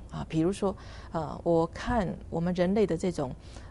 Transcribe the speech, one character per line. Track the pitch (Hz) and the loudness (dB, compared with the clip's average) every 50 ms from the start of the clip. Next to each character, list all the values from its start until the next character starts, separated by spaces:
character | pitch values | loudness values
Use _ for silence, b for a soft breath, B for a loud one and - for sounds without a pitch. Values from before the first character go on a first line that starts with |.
| - - | -6 -8
啊， | - 156 - | -8 -8 -6
比 | - - 160 | -2 2 2
如 | 160 180 | 2 2
说， | 196 - 208 190 202 B B B B B B B B | 2 2 0 -2 -2 B B B B B B B B
呃， | 165 156 139 - - - | -4 -4 -4 -6 -2 2
我 | 170 170 165 165 | 4 4 4 4
看 | 165 - - - 240 247 233 190 - 196 - - - | 2 -2 -4 -2 0 2 2 2 0 -2 -6 -6 -4
我 | - 165 | -2 0
们 | 170 180 180 | 0 2 2
人 | 180 175 180 196 | 4 4 4 4
类 | 226 208 | 4 4
的 | 175 165 | 4 2
这 | 160 - 185 | 2 0 0
种， | 165 - 143 127 - - B B B B B B | 0 0 -2 -2 -4 -8 B B B B B B